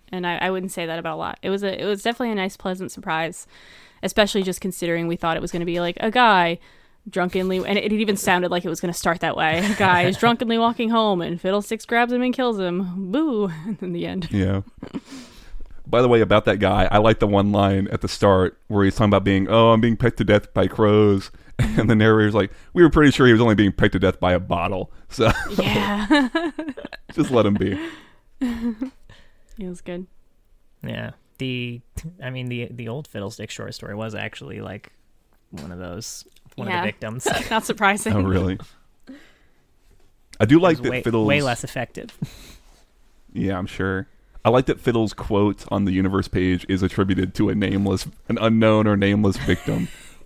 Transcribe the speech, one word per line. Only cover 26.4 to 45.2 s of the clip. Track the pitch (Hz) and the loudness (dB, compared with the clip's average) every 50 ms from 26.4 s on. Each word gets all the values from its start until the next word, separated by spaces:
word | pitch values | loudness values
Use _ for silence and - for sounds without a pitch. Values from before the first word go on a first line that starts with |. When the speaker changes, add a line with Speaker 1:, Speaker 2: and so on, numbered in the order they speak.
| 339 320 - - 320 311 254 - | -4 -6 -6 -8 -10 -10 -12 -12
Speaker 1:
<laughs> | - - - - - - - | -14 -16 -18 -20 -20 -8 -4
Speaker 2:
just | 160 147 - | -4 -2 2
let | 131 117 104 | 2 4 4
him | 104 104 | 4 2
be. | 104 - 101 98 98 - 330 - - - - _ _ _ _ - - | 0 -2 -2 -4 -6 -8 -10 -14 -18 -20 -20 _ _ _ _ -10 -6
Speaker 1:
It | 269 240 233 233 233 240 220 220 262 262 - - - - - - - - _ _ _ - - - 190 180 | -6 -6 -4 -4 -6 -6 -6 -6 -10 -12 -12 -16 -20 -20 -20 -20 -20 -20 _ _ _ -20 -16 -14 -12 -12
was | 175 175 | -12 -12
good. | - - 175 180 185 - _ - _ _ _ _ _ _ _ _ _ _ _ _ | -12 -12 -12 -12 -12 -14 _ -20 _ _ _ _ _ _ _ _ _ _ _ _
Speaker 3:
Yeah. | - 127 113 113 113 117 131 _ _ _ _ - | -12 -12 -10 -10 -12 -12 -14 _ _ _ _ -10
The, | 135 127 127 123 120 120 120 120 - _ - - - 165 180 190 | -8 -6 -6 -6 -6 -8 -10 -12 -16 _ -16 -14 -14 -14 -14 -14
I | - 127 | -12 -10
mean, | 131 127 127 127 | -10 -8 -8 -8
the, | 120 120 120 - | -6 -8 -8 -10
the | 120 117 120 113 | -12 -12 -10 -10
old | 117 147 156 - | -10 -10 -12 -12
Fiddlestick | - 110 98 98 113 - 107 - | -12 -10 -10 -10 -10 -12 -14 -12
short | - - 107 104 - | -12 -12 -12 -12 -14
story | - - - 101 | -14 -14 -12 -10
was | 104 110 113 107 | -10 -10 -8 -8
actually, | 104 104 110 - - - 139 104 107 | -10 -10 -10 -12 -14 -16 -14 -14 -12
like, | 107 98 95 104 - - _ _ _ _ _ _ _ _ _ _ _ _ | -12 -12 -14 -16 -18 -20 _ _ _ _ _ _ _ _ _ _ _ _
one | - 87 71 85 | -16 -16 -14 -14
of | 87 90 | -12 -12
those, | 90 87 87 101 113 - - - - _ _ _ _ - - | -12 -12 -12 -12 -12 -14 -14 -16 -18 _ _ _ _ -20 -14
one | - 127 196 | -12 -8 -6
of | |
the | 185 175 | -4 -4
Speaker 1:
Yeah. | 175 | -4
Speaker 3:
victims. | - 156 - 120 110 113 127 - - - - | -6 -6 -8 -10 -10 -8 -6 -4 -4 -4 -4
Speaker 1:
<laughs> | - - | -4 -4
Not | 226 220 214 | -4 -2 -2
surprising. | - 226 - 214 190 202 208 - 220 214 | -4 -4 0 0 0 0 0 -2 -2 0
Speaker 2:
Oh, | 104 | 0
really? | 90 92 90 90 92 - - - - - - _ _ _ _ _ _ - 269 285 - - _ _ _ _ _ _ _ _ _ _ _ _ _ _ _ _ _ _ _ _ - - | 2 2 0 0 0 -2 -4 -6 -10 -16 -20 _ _ _ _ _ _ -20 -20 -20 -20 -20 _ _ _ _ _ _ _ _ _ _ _ _ _ _ _ _ _ _ _ _ -4 -2
I | 104 | 4
do | 113 139 170 | 6 6 6
like | 180 180 160 123 | 6 4 2 0
Speaker 3:
It | |
was | 123 | -2
Speaker 2:
that | 135 | -4
Speaker 3:
way, | 123 127 | -4 -4
Speaker 2:
Fiddles | - 123 113 113 107 107 | -2 0 0 2 2 2
Speaker 3:
way | 143 147 | 2 2
less | 143 127 120 - - | 2 0 -2 -4 -6
effective. | - - 131 120 - - - - - - - - - - - - - - - _ _ _ _ _ _ _ _ _ _ _ _ _ - | -8 -8 -8 -10 -10 -10 -14 -16 -16 -14 -12 -12 -12 -12 -16 -20 -20 -20 -20 _ _ _ _ _ _ _ _ _ _ _ _ _ -12
Speaker 2:
Yeah, | - - - 95 98 90 | -8 -4 -4 -4 -4 -4
I'm | - | -6
sure. | - - - 92 95 95 95 92 - _ _ _ _ - - - | -8 -6 -4 -4 -2 -4 -4 -6 -10 _ _ _ _ -12 -4 0
I | 110 | 2
like | 117 127 - | 4 4 2
that | - 147 - | 2 -2 -2
Fiddle's | - 127 117 113 110 101 | -2 0 2 2 0 0
quote | - - | -2 -6